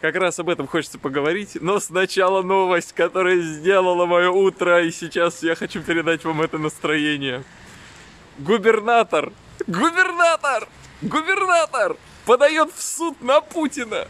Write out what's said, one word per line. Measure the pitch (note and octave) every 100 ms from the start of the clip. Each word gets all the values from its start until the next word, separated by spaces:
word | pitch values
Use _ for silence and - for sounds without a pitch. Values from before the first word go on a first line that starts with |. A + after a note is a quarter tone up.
Как | D#3+ D#3+
раз | F3+ D#3+
об | E3+
этом | E3+ C#3
хочется | E3+ C#3+ -
поговорить, | D3 C#3 C#3+ F#3 G3+ -
но | E3 G3+
сначала | - E3 F#3 G3 F#3 F#3+
новость, | F#3 F#3+ F#3 F3 -
которая | - E3+ F#3 F#3 F#3
сделала | E3 D#3 E3+ G3 F#3 F3 F3
мое | F3 F3+
утро, | F#3 F#3+ F3+ F3 F3
и | E3+
сейчас | E3 E3 F3+ E3+ -
я | D#3+
хочу | F3 A3 F#3+
передать | D3+ E3+ D#3+ E3
вам | D#3 D#3
это | D#3+ E3
настроение. | D3+ - E3 D#3 D3 D3 C#3 B2+ C3 - - - - - - - - -
Губернатор, | C#3 A3 G#3 A3 G#3+ A#3 G#3+ D#3+ D3+ - - - -
губернатор, | F3 D#4 E4+ F#4 E4+ E4+ D#4+ C#4+ A#3+ G3+ - - -
губернатор | G#3+ D4+ D#4+ G4 F#4+ E4+ D#4 B3+ F#3+ D3+ - - -
подает | B3 C#4+ D#4 D#4
в | -
суд | - - E4 C#4
на | A#3+ C#4+
Путина. | D#4 E4+ D4+ - A#3 G3 -